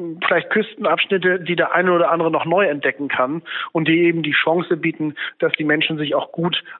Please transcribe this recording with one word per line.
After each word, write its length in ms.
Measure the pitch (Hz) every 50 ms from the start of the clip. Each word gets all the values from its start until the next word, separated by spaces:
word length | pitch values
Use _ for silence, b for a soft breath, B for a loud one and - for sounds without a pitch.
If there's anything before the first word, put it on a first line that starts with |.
| 175 170 160 175 -
vielleicht 240 | - 185 170 185 -
Küstenabschnitte, 920 | - 214 202 - - - 208 160 160 170 - - 196 185 165 185 180 185
die 160 | 170 156 175
der 160 | 160 160 - -
eine 180 | 170 180 185 180
oder 180 | 170 170 147
andere 200 | 165 170 165 165
noch 140 | 160 151 143
neu 220 | 160 170 196 202
entdecken 420 | 170 147 143 135 139 - - 143 131
kann 340 | - - 127 131 151 165 B B B B B B -
und 160 | 127 160 156
die 140 | 165 170 170
eben 200 | 170 170 165 151
die 100 | 151 135
Chance 440 | - - 160 165 180 165 - 180
bieten, 380 | 156 147 165 160 - 156 151 147 B B B B _
dass 140 | 170 160 -
die 100 | - 156
Menschen 320 | 147 151 156 156 - 165
sich 180 | 151 151 143 147
auch 160 | 139 - -
gut 320 | - 170 165 170 - - B B B